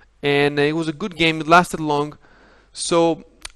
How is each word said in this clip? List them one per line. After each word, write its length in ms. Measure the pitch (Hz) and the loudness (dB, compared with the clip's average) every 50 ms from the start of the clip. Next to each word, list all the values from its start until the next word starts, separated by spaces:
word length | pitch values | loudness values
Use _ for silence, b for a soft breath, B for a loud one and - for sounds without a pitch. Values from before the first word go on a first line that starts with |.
| b b _ _ - | b b _ _ -4
and 340 | 143 143 143 143 143 147 143 | -2 0 2 2 0 2 0
it 140 | 143 147 156 | 0 0 0
was 120 | 170 165 156 | -2 -4 -4
a 60 | 156 | -6
good 220 | 143 190 214 175 | -6 -8 -10 -4
game. 260 | 151 165 160 160 160 | 0 0 0 0 -2
It 60 | 156 147 | 2 4
lasted 320 | 170 180 175 - - 170 | 4 4 4 2 -4 -6
long. 380 | 156 151 147 143 147 151 151 b b b b b b b b b b b b | -4 -2 -2 -2 -2 -4 -8 b b b b b b b b b b b b
So, 520 | - - - 175 170 170 170 160 - - - _ _ _ - - | -10 -6 0 2 2 4 2 2 -2 -6 -16 _ _ _ -20 -12